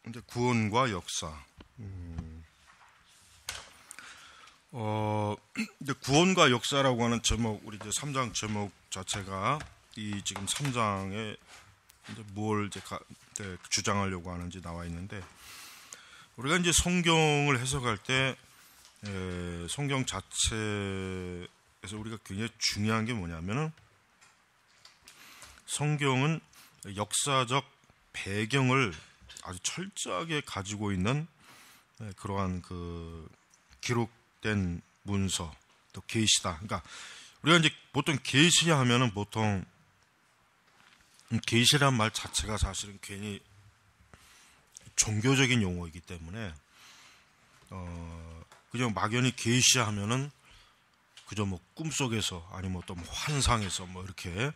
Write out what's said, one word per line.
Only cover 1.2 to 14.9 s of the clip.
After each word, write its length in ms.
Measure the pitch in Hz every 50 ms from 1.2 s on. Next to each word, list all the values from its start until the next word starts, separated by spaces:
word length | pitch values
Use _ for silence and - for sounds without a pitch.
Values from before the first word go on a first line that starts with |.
| 87 80 78 76 - _ _ - - _ _ 135
음. 640 | 110 98 95 90 87 85 82 82 82 80 80 82 82 - _ _ - - - _ - - _ _ _ - - - - - - - _ - - - - - - - - - - - - - - - - - - - - - - _ _ _
어, 640 | - 123 110 107 107 107 107 107 107 107 104 104 104 - _ _ _
<clears throat> 260 | - 220 - - _
이제 120 | 151 143
구원과 580 | 131 - - 123 139 156 175 190 190 180 160 139
역사라고 540 | 123 120 - - 143 139 135 131 127 117 120
하는 180 | 117 117 113
제목, 380 | - - 113 110 117 110 107 92 -
우리 120 | 104 107
이제 140 | 98 85 107
삼 200 | 98 - 139 147
장 200 | 135 135 127 113
제목 400 | 85 - - 107 107 104 104 95 - _ _ _
자체가 680 | - 95 95 - - 104 95 95 98 95 98 117 143 151 - - - _ _ _ -
이 260 | 110 107 104 104 101 -
지금 220 | - 98 98 98
삼 260 | 98 - - 147 139
장에 640 | 123 123 113 104 101 95 98 98 95 110 113 107 101 - - - - - - - - _ _ _ - _ _ -
이제 140 | 107 113 110 104
뭘 360 | 95 104 107 107 107 104 104 98
이제 120 | - 95
가-, 200 | - - 98 - - _ - - - -
이제 240 | - - 104 95 90 87 - -
주장하려고 640 | - - 92 113 101 101 98 95 95 90 85 90
하는지 300 | 87 87 87 87 87 95
나와 220 | 85 85 85 85 85
있는데, 360 | 87